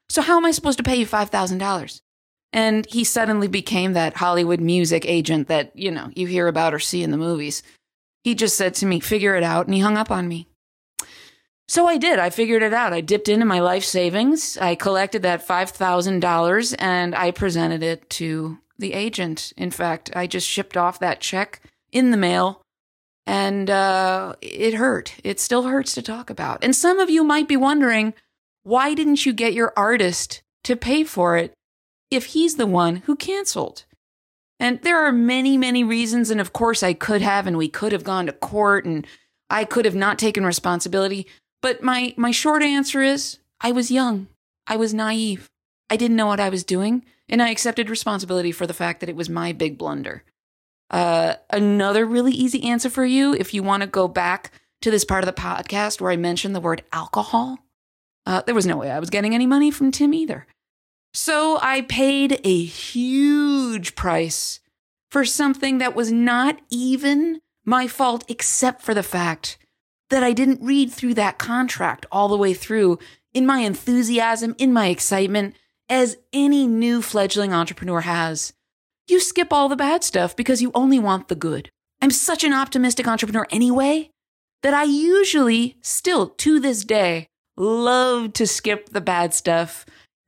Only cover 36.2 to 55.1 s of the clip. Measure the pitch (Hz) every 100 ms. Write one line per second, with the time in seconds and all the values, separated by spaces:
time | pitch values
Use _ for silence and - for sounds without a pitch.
36.2 | 220 214 190 - 226 220 185 170 - 208
37.2 | 196 202 190 165 156 - 214 202 160 190
38.2 | 170 - - 208 208 202 - 156 147 -
39.2 | _ _ - 208 214 240 214 185 196 202
40.2 | 220 208 190 175 180 175 180 190 190 196
41.2 | 185 _ _ _ 254 - 254 254 247 -
42.2 | 240 233 302 302 294 285 277 269 269 277
43.2 | - - _ - 233 247 240 254 247 208
44.2 | 190 _ _ _ - 220 226 214 214 220
45.2 | 220 185 - _ _ _ - 226 240 226
46.2 | 214 202 196 190 175 185 208 247 - _
47.2 | - 240 240 220 240 226 214 220 - 202
48.2 | 185 180 175 165 175 175 175 170 175 165
49.2 | 165 170 170 156 160 147 160 143 - -
50.2 | _ _ _ _ _ _ - 180 175 165
51.2 | 165 - - 208 202 202 196 208 226 240
52.2 | 247 247 254 254 240 240 254 254 254 262
53.2 | 277 285 185 208 196 196 196 190 185 180
54.2 | 175 190 - _ _ - 233 214 -